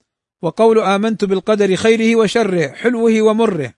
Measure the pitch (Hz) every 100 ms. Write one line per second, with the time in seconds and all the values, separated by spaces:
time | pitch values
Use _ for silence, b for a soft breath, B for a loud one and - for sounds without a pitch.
0 | _ _ _ _ 165 - 226 220 190 196
1 | 220 214 196 190 220 214 202 185 226 226
2 | 226 226 208 233 214 175 139 - 233 233
3 | 233 220 220 214 226 170 123